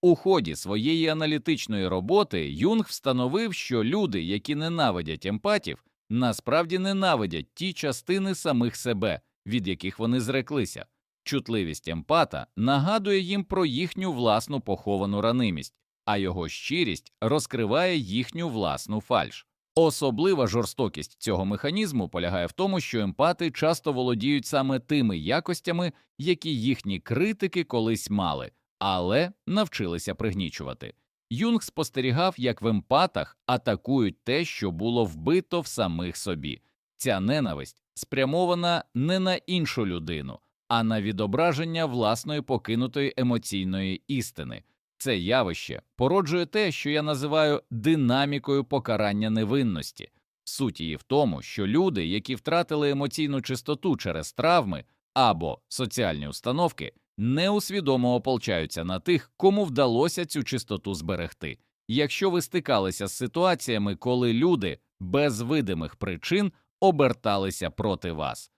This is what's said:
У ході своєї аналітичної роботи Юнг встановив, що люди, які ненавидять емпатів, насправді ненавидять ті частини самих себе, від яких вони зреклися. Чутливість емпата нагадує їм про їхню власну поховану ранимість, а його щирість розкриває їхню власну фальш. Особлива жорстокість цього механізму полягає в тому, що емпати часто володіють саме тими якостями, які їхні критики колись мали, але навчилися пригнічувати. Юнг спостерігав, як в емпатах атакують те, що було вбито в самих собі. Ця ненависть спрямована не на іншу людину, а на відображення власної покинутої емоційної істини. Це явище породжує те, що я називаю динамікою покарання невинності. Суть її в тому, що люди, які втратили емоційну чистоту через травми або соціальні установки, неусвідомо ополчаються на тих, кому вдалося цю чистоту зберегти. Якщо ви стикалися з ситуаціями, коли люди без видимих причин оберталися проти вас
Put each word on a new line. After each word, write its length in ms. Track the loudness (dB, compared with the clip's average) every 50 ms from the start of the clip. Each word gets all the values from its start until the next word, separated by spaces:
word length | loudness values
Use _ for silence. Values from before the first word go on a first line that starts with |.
| 8
У 120 | 6 6
ході 420 | 6 6 4 4 4 4 0 -6
своєї 520 | -6 -4 -2 -2 0 2 2 2 2 2 0
аналітичної 800 | 0 0 0 0 0 0 2 0 0 0 0 -2 -2 0 0 0
роботи 640 | 0 0 0 4 4 4 4 2 0 -2 -2 -2 -2
Юнг 320 | 2 2 4 4 2 0
встановив, 680 | -2 -6 -6 _ 0 0 2 0 0 0 0 0 -2 -4
що 300 | -6 -6 -2 0 0 2
люди, 380 | 2 2 2 0 0 0 -2 -2
які 320 | 0 -2 -4 -2 -4 -4
ненавидять 720 | -2 -2 -2 0 2 2 2 2 0 -2 -4 -6 -4 -4
емпатів, 580 | -4 -4 -2 0 0 0 0 0 -4 -10 -10 _ _ _ _ _ _
насправді 680 | -2 0 0 0 -2 -2 _ 2 2 2 2 2 -2 -2
ненавидять 760 | 0 0 0 0 2 2 2 2 2 -2 -2 -4 -8 _ _
ті 180 | -6 -6 -4 -4
частини 640 | -2 -4 -4 -4 -4 -2 0 0 0 2 0 -2
самих 420 | -2 0 0 2 2 2 2 0
себе, 440 | -2 -2 -2 0 0 0 0 -2 -2 _ _ _ _ _
від 220 | -2 -2 -2 0 -2
яких 300 | -4 -2 -4 -8 -4 -2
вони 220 | -2 0 0 0
зреклися. 680 | 0 0 -2 -2 -2 -2 -2 -2 -2 -2 -4 -12 -16 _ _ _ _ _ _ _ _
Чутливість 640 | -4 -4 -4 -2 0 0 0 0 -2 -4 -6 _ -6
емпата 580 | -6 -6 -2 2 2 2 2 2 -2 -10 -10 _ _
нагадує 640 | 0 2 2 4 4 2 2 0 0 0 2 0 0
їм 240 | 0 0 -2 -4 -2
про 220 | _ 0 0 0
їхню 460 | 2 0 -2 -2 -4 -4 -4 -4 -4 -2
власну 480 | 2 4 4 4 4 2 -2 -6 -6
поховану 600 | -2 -2 -4 -4 0 -2 0 0 0 0 0 0
ранимість, 540 | 2 2 2 2 0 0 0 -4 -8 -12 _ _ _ _ _ _ _
а 120 | -2 0
його 320 | 0 0 -2 -2 -4 -4 -6
щирість 640 | -6 -8 -6 -4 -2 0 0 0 -2 -6 _ -18 _ _
розкриває 760 | -2 0 0 0 -2 -2 -4 -2 -2 0 2 2 2 2 0
їхню 520 | 0 -2 -2 -2 -2 -2 -2 -4 -6 -4 -4
власну 520 | -2 -2 0 0 -2 -4 -4 -4 -6 -6
фальш. 460 | -2 0 0 0 0 0 -6 -16 -20 _ _ _ _ _ _
Особлива 720 | 4 4 4 4 2 0 0 2 2 4 4 4 4 2
жорстокість 680 | 2 2 0 -2 -2 -2 -2 -2 -2 -2 -6 -12 -12 -12 _ -2
цього 220 | 0 0 2 2
механізму 640 | 0 -2 -2 -2 -2 -2 -2 -2 0 0 -2 -2 0
полягає 380 | -2 -2 -2 0 0 0 -2
в 60 | -2 -2
тому, 280 | -2 0 0 0 -2
що 200 | -2 -2 -2 0
емпати 500 | 0 0 0 2 2 2 2 0 -2 -4
часто 420 | -2 0 2 2 2 2 _ -2 -2
володіють 540 | 0 0 0 0 0 0 0 0 0 -2
саме 320 | 0 0 0 2 2 0 -2
тими 400 | 0 _ 2 2 4 2 0 0
якостями, 720 | -2 0 -2 -2 0 -2 -6 -4 _ -4 -2 -2 -2 -4 -6 _ _ _ _ -6
які 380 | 0 0 0 0 0 -4 -2
їхні 440 | 0 2 0 0 0 -2 -4 -4 -4
критики 640 | -4 -4 -2 0 0 0 0 -2 -4 -4 -2 -4 -4
колись 460 | _ 0 0 2 2 0 -2 -2 -2
мали, 400 | -2 0 0 0 -2 -4 -6 -10 _ _ _ _ _ _
але 540 | 0 0 0 2 2 2 2 2 2 0 -4 _ _
навчилися 680 | -2 0 0 0 -2 -2 -6 -4 -2 -4 -4 -4 -6 -6
пригнічувати. 800 | -2 -2 -2 -2 -2 -4 -4 -4 -8 -10 -10 -10 -12 -14 -18 -18 _ _ _ _ _ _ _
Юнг 320 | -4 -2 0 2 2 0 0
спостерігав, 720 | -4 _ -6 -6 -4 _ -2 0 2 2 2 2 0 0
як 260 | 0 -2 -2 -2 0 0
в 40 |
емпатах 720 | 0 0 0 2 _ 4 4 4 2 _ -4 -6 -6 -8 _ _
атакують 800 | -2 -2 0 _ 0 -2 -2 _ 0 2 2 2 2 0 _ _
те, 200 | -2 0 0 0
що 260 | -2 -4 -4 -2 -2
було 340 | -2 -2 -2 0 2 2 2
вбито 560 | 0 -2 -2 0 2 2 2 2 _ -4 -4
в 60 | -4
самих 500 | -4 -2 0 0 0 0 -2 -4 -4 -6
собі. 440 | -6 -4 -4 -4 -4 -4 -8 -8 -10 _ _ _ _ _ _ _
Ця 240 | _ -2 -2 0 0
ненависть 640 | 2 0 0 0 0 -2 -4 -6 -8 -12 -14 _ _ _ _
спрямована 880 | -16 -10 _ 0 0 0 2 2 0 2 2 2 0 2 0 0 0 -2 _ _
не 240 | 0 0 2 2 2
на 160 | 2 0 -2
іншу 520 | -2 _ -2 0 0 0 0 0 -2 -2
людину, 520 | 0 -2 -4 -4 -4 -6 -6 -6 -8 -12 -16 _ _ _ _ _ _
а 140 | 0 2 2
на 200 | 2 0 0 0
відображення 840 | -2 -2 -2 -2 0 2 2 2 2 2 0 -4 -4 -2 -2 -2
власної 540 | -2 0 0 2 2 2 0 -2 -6 -6 -6
покинутої 760 | -2 -2 -2 -2 -2 -2 -2 0 0 -2 0 -2 -2 -2 0
емоційної 880 | 0 0 2 2 0 -2 -4 -4 -2 -2 -2 -2 -2 -2 -2 -4 -6 _ _
істини. 540 | -4 -2 -2 -4 -8 -10 -10 -10 -10 -14 -16 _ _ _ _ _ _ _ -2
Це 160 | -2 0 0
явище 640 | 2 2 2 2 2 2 -2 -6 -8 -10 -10 -12 _ _ _
породжує 500 | 0 2 4 4 2 2 2 0 -2 -2
те, 260 | 0 0 0 0 0 -2
що 180 | -4 -4 -2
я 120 | -2 -2 0
називаю 600 | -2 -2 -2 -2 0 2 2 4 4 2 0 -2 _
динамікою 920 | -8 0 2 4 4 4 4 4 4 2 2 0 -2 -4 -2 0 0 0 0
покарання 640 | _ -2 -2 0 0 0 2 2 2 2 0 0 2
невинності. 800 | 2 2 2 2 2 2 2 0 0 -2 -6 -10 -12 -16 -20 -20 _ _ _ _ _ _ _
Суть 360 | -12 -6 -2 -2 -4 -2 -4
її 160 | -6 -6 -6
в 60 | -8 -4
тому, 400 | _ 2 2 2 2 0 -4 -8
що 240 | -10 -6 -4 -2
люди, 400 | 0 2 2 2 2 0 0 -2
які 280 | 0 -2 -4 -4 -6 -8
втратили 560 | -6 _ -2 0 0 0 0 -2 0 0 0
емоційну 520 | 0 0 -2 -4 -2 -4 -4 -2 -2 -4 -4
чистоту 540 | -4 -6 -6 -4 -6 -6 -2 0 0 0
через 360 | 0 0 -4 -4 -4 -6 -8 -6
травми 520 | -2 2 4 4 4 2 0 -4 -6 -8 _ _ _ _ _ _
або 460 | 4 4 4 4 2 0 -4 -6 -6 _ _
соціальні 600 | -6 -6 -4 -4 -2 0 0 0 0 -2 -4 -8
установки, 640 | -10 -6 -4 -4 0 0 0 -2 -2 -4 -12 -12 _ _ _ _ _ -4
неусвідомо 960 | -2 0 0 2 2 2 2 0 0 -2 -4 -2 2 2 2 4 4 2 2
ополчаються 680 | 2 2 0 -2 0 0 0 0 0 0 -2 -4 -6 -4
на 160 | -4 -6 -4
тих, 320 | 0 2 2 2 2 _ _
кому 280 | _ 6 6 6 6 0
вдалося 600 | 0 2 2 4 4 4 4 2 2 0 -4 -6
цю 200 | -4 -4 -4 -4
чистоту 500 | -2 -4 -4 -4 _ -6 -6 _ -4 -6
зберегти. 640 | -4 -4 -4 -4 -4 -4 -8 -8 _ -10 -10 -10 -12 _ _ _ _ _ -4
Якщо 420 | 0 0 0 0 0 0 0 2
ви 120 | 2 0 -2
стикалися 640 | 0 -4 -4 0 2 2 2 2 2 -2 -2 -4
з 60 | -6 -4
ситуаціями, 840 | -4 -6 -4 0 2 2 2 2 0 0 -2 0 0 0 0 -2
коли 360 | -2 0 0 2 2 4 2 4
люди 460 | 4 4 4 4 2 2 -2 -4 -6 _ _ _ _
без 400 | -8 0 2 2 2 2 0 -2
видимих 560 | -2 0 0 0 0 0 -2 -4 -4 -6 -8
причин 560 | _ -8 -6 -6 -8 -2 0 2 2 2 0 -2 _ _ _ _ _
оберталися 920 | 4 4 6 6 4 4 4 0 -2 0 0 0 0 -2 -4 -4 -6 -6
проти 420 | -4 -2 -2 -2 -2 -2 -2 -6 -4
вас 400 | -4 -4 -4 -4 -8 -14 -20 _